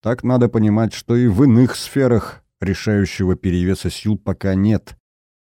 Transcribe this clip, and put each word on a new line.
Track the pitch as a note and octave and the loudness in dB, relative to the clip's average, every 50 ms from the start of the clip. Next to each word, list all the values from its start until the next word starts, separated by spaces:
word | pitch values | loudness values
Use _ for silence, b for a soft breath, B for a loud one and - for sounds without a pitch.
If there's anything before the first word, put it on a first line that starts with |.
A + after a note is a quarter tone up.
| - | -6
Так | A2 B2 A#2+ - | -6 -6 -4 -2
надо | B2 B2+ B2 A#2+ G#2+ | -2 0 2 2 2
понимать, | - A2+ G#2+ G#2+ G#2 A2+ A2+ G#2 - | 2 2 2 2 2 2 0 -2 -4
что | - - - A#2 | -6 -6 -2 0
и | A#2+ B2 | 2 2
в | A#2+ F#2 G2 C#3+ | 2 2 4 4
иных | C#3 A2 A#2+ C3 - - | 4 6 4 4 2 0
сферах | - - - - D3 C3 B2+ A#2+ G#2 - - - - _ _ _ _ | -4 -10 -6 -2 0 0 2 2 0 -2 -4 -10 -20 _ _ _ _
решающего | - F#2+ F#2+ - - A2 G#2+ G2+ G2 - - - G2 F2+ F2+ | -4 -4 -4 -4 -2 0 0 0 0 0 -2 -2 -2 0 -2
перевеса | - - F#2+ F2 F2+ F2 F#2 F#2+ - - E2+ | -2 -2 -2 0 0 0 0 -2 -2 -4 -6
сил | - - - G#2+ G#2+ | -8 -6 -4 -4 -4
пока | F#2+ - - F#2+ - - G2 F#2+ | -2 -4 -6 -6 -4 -2 -2 0
нет. | F#2+ G2 G#2+ G#2+ F#2 - - - - _ _ _ _ _ _ _ _ _ _ _ | 0 2 2 0 0 -2 -8 -20 -20 _ _ _ _ _ _ _ _ _ _ _